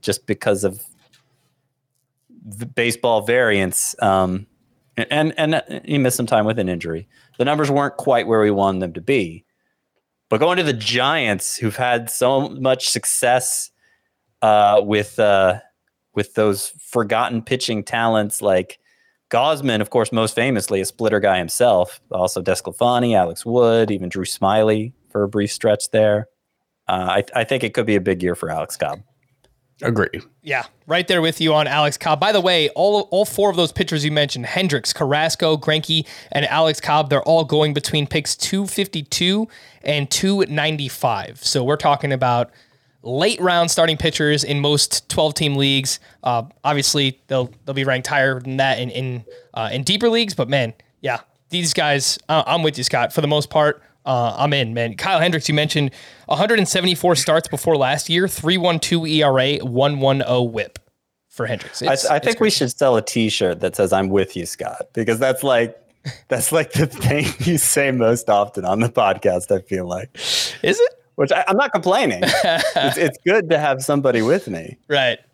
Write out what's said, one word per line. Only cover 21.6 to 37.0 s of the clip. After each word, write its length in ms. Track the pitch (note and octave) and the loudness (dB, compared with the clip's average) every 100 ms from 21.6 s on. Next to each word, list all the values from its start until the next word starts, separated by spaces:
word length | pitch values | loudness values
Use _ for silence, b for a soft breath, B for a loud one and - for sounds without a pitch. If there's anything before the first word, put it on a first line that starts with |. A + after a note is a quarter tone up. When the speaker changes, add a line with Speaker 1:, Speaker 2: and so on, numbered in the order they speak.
| B2 G2 F2+ - _ | 4 4 2 -6 _
Speaker 1:
also 320 | F#2 F#2 - | -2 -2 -2
DeSclafani, 760 | F2+ A2 - - A#2+ B2 A#2+ G#2+ | -2 -2 -4 -2 0 2 2 2
Alex 300 | F#2 G2+ A#2 | 2 -2 -2
Wood, 460 | A#2+ A#2 A2+ A2 | 2 4 4 2
even 160 | G2+ F#2 | -2 -4
Drew 160 | F#2+ | -6
Smyly 680 | F2+ - F#2+ G#2+ A2 G#2+ A2 - _ | -8 -2 0 2 2 2 -2 -12 _
for 120 | G#2 | -4
a 60 | G2+ | -2
brief 240 | G#2 G2+ | -2 -4
stretch 380 | - A2+ G#2 - | -2 0 0 0
there. 360 | A2 G#2+ G#2 A2 _ _ _ _ _ - | 2 4 2 -2 _ _ _ _ _ -4
Uh, 340 | F#2 F#2 G2 | -4 0 -2
I, 20 | G2+ B2 | -2 -4
I 40 | |
think 180 | A2+ C3+ | -2 -2
it 100 | A2+ | -2
could 140 | A#2 A2 | -4 0
be 80 | |
a 60 | G2+ | 0
big 200 | F#2 F2+ | 0 -2
year 140 | F2+ | -2
for 160 | F2 E2+ | -4 -6
Alex 260 | D#2+ D#2 - | -6 -8 -6
Cobb. 240 | D2 D2 - _ _ _ _ _ _ _ | -6 -6 -16 _ _ _ _ _ _ _
Speaker 2:
Agreed. 420 | - A#2+ - - - _ | -4 -2 -2 -4 -14 _
Speaker 3:
Yeah, 220 | D3+ C3+ - _ - | -6 -6 -6 _ -4
right 220 | E3 F3+ | -2 0
there 120 | F3+ | 0
with 180 | D#3+ - | 0 0
you 140 | D#3+ | 2
on 120 | D3+ C#3+ | 2 2
Alex 300 | D3 D3 - | 0 0 -2
Cobb. 240 | E3+ D3+ | -2 0
By 100 | F#3+ | 2
the 100 | G#3 | 2
way, 280 | F3+ F3 D3 | 2 2 0
all, 380 | - F#3+ G#3 - | 2 2 2 0
all 140 | F#3 | -2
four 260 | G#3 - G3+ | 0 0 0
of 60 | F3 | 2
those 160 | E3 | 0
pitchers 320 | - F#3+ D#3+ | 0 -4 -2
you 80 | D3 | 0
mentioned, 340 | D3+ C#3+ B2+ A#2 | 0 0 -2 -6
Hendricks, 460 | F#3 F#3+ C#3+ - | -2 0 -2 -4
Carrasco, 640 | - C#3+ D3 D#3+ - D#3+ D#3 | -4 0 0 0 0 0 0
Greinke, 500 | C3+ D#3 - D#3+ D3+ B B | 0 -2 0 -4 -4 B B
and 140 | C#3+ D3 | -4 0
Alex 340 | D3 D#3+ D3+ | 2 2 0
Cobb, 300 | - D3+ | 0 0